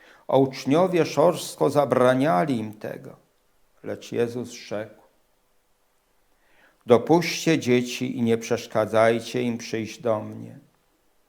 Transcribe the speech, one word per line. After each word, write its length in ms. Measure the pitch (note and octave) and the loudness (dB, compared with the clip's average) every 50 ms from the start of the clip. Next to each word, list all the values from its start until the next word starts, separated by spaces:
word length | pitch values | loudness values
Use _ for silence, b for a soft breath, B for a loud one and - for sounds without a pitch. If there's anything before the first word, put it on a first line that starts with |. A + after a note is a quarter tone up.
| b b b b b - | b b b b b 0
A 80 | - | 2
uczniowie 680 | C3 C3+ C3+ C3 - - B2+ C#3 D#3+ F#3 F3+ F3 E3 D3+ | 2 2 2 0 -4 -2 0 2 2 2 2 2 0 0
szorstko 640 | - - C#3 D#3 F3+ E3+ F3 - - - - D#3 D3 | 0 2 2 4 4 2 0 -6 -10 -4 -2 -2 2
zabraniali 880 | C3+ D3 C#3 A#2+ B2 B2 B2 B2+ B2+ C3 C#3 D#3 F3 F3+ F3 C#3+ C3 A2+ | 2 2 2 2 4 4 6 4 4 4 2 2 2 2 2 0 -2 -4
im 160 | G#2+ G#2+ G#2 | -4 -8 -10
tego. 420 | - - - - - - - - - _ _ _ _ _ _ _ _ _ _ _ _ | -12 -12 -12 -12 -12 -14 -18 -20 -20 _ _ _ _ _ _ _ _ _ _ _ _
Lecz 300 | - G#2+ G#2 - - - | -12 -10 -10 -10 -10 -6
Jezus 380 | A#2 A2+ A#2+ A#2+ A#2+ B2 A2+ - | -2 -2 -2 -2 -4 -6 -10 -10
rzekł: 520 | - - - - A2 G#2 A2 G#2+ - - _ _ _ _ _ _ _ _ _ _ _ _ _ _ _ _ _ _ _ _ _ _ _ _ _ _ b b b b b b b b b b b | -14 -18 -12 -10 -8 -8 -8 -10 -14 -20 _ _ _ _ _ _ _ _ _ _ _ _ _ _ _ _ _ _ _ _ _ _ _ _ _ _ b b b b b b b b b b b
„Dopuśćcie 720 | G#2+ A#2+ A2+ - - D#3 F3 E3+ - - - - D#3+ D#3+ - | 4 4 4 6 4 4 4 4 0 -4 -2 0 2 2 2
dzieci 600 | - B2 B2 B2+ B2 B2 - - B2+ B2+ - B2+ | 2 2 2 2 2 -2 -6 -6 -6 -6 -4 -2
i 40 | |
nie 160 | A#2 A2+ A2+ A2+ | 0 0 0 0
przeszkadzajcie 1040 | - - A#2+ A2+ - - - A2+ G#2+ G2 A2 A2 A2+ A2+ A#2 A#2 A#2 - - B2 | 0 -2 -4 -4 -4 -4 -2 -2 -2 2 2 4 4 4 2 0 -4 -6 -4 -4
im 160 | B2 A#2+ A#2 A2+ | -2 -2 -4 -6
przyjść 420 | - - - A2+ A2 G#2 - - | -8 -8 -6 -6 -6 -8 -10 -6
do 200 | - A#2 A2 G#2+ | -4 -2 -2 -2
mnie. 380 | G#2+ G#2+ G#2+ A2 A2+ A#2 A#2 - - _ _ _ _ _ _ _ _ _ _ _ _ | -4 -8 -12 -14 -14 -16 -18 -20 -20 _ _ _ _ _ _ _ _ _ _ _ _